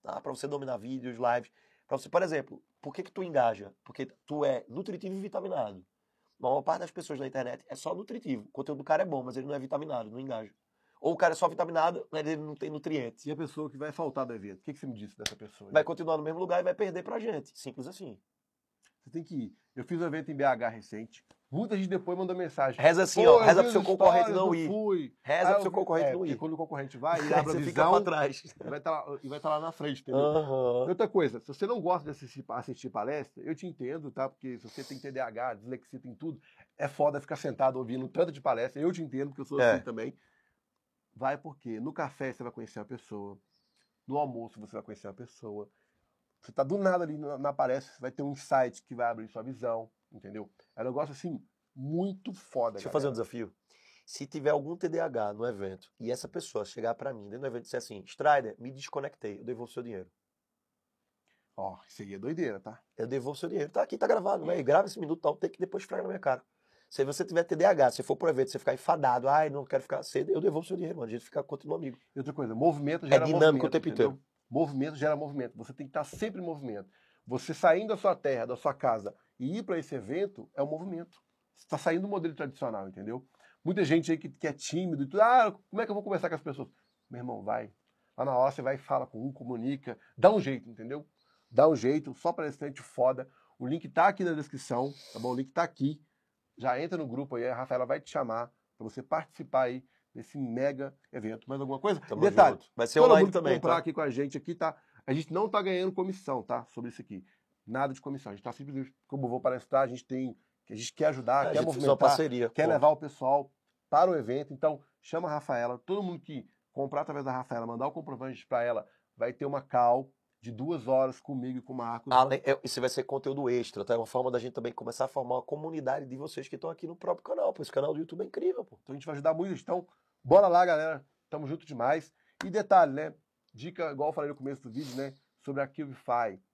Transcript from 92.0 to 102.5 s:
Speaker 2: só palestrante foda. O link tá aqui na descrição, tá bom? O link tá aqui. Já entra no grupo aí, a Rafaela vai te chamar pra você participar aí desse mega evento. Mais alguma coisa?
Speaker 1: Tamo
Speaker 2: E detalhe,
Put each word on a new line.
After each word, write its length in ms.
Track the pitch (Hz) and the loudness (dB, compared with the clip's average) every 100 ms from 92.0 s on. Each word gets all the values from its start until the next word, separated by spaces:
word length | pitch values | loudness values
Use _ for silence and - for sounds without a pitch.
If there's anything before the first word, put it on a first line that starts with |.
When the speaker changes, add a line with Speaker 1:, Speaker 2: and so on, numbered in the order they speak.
| 143 | -2
Speaker 2:
só 180 | - 170 | -4 -4
palestrante 500 | 165 151 143 147 139 | -2 -6 -6 -10 -12
foda. 460 | - - 123 127 131 _ _ _ | -14 2 2 2 -8 _ _ _
O 100 | 123 | -4
link 200 | 165 - | -4 -2
tá 200 | - 185 | 4 4
aqui 160 | 196 | 4
na 80 | 180 | -2
descrição, 600 | 156 147 135 - 123 139 139 - | -2 -6 -12 -4 -2 -2 -6 -16
tá 60 | 110 | -6
bom? 100 | 123 | -4
O 40 | 123 | -4
link 140 | 135 | -4
tá 100 | - | -2
aqui. 380 | 170 - 135 147 _ _ _ _ _ - | -2 0 -2 -2 _ _ _ _ _ -6
Já 200 | 123 127 | -2 -2
entra 180 | 165 175 | -4 -6
no 80 | 139 | -6
grupo 300 | 123 139 120 | -6 -6 -4
aí, 120 | 123 | -4
a 60 | |
Rafaela 320 | 120 127 123 123 | -4 -4 -2 -2
vai 140 | 143 | -4
te 100 | - | -4
chamar 380 | 147 123 113 120 _ _ _ | -4 -2 -4 -6 _ _ _
pra 80 | |
você 180 | 113 131 | -10 -10
participar 600 | 131 156 160 - 135 131 | -4 -4 -4 -16 -2 0
aí 200 | 127 127 _ _ _ | 0 -2 _ _ _
desse 220 | - 104 143 | -20 -14 -8
mega 580 | 127 117 139 135 139 135 _ | -4 -2 -2 -2 -10 _ _
evento. 380 | 127 107 113 - | -8 -8 -8 -8
Mais 100 | 139 | -6
alguma 180 | 135 135 | -4 -2
coisa? 200 | 208 165 - | -2 -2 -4
Speaker 1:
Tamo 160 | 156 | 2
Speaker 2:
E 40 | 196 | 6
detalhe, 260 | 202 156 | 10 8